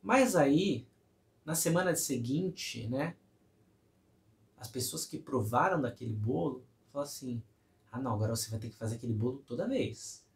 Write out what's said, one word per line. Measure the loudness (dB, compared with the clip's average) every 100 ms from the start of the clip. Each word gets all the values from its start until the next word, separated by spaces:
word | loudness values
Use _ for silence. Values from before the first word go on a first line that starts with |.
Mas | 4 6 6 6
aí, | 6 6 4 0 -4 _ _ _ _ _ -4
na |
semana | 0 2 2 2
seguinte, | 0 0 -2 0 0 -2 -4 -8 -6 -4
né, | -2 -4 -6 _ _ _ _ _ _ _ _ _ _ _ _ _ _
as | -12
pessoas | -6 -6 -6 -8
que | -10
provaram | -4 -2 2 2 4 2
daquele | 0 -4 -6
bolo | -4 0 0 0 -4 -12 _ _
falam | -8 -6
assim, | -6 -8 -8 -8 _ _ _ _
"Ah, | -6
não, | -2
agora | 0 0 0
você | -4
vai | -6
ter | -8
que | -6
fazer | -6 -4
aquele | -2
bolo | 0 0 -2 -8
toda | -4 -2
vez." | 0 0 -2 -12 -16 _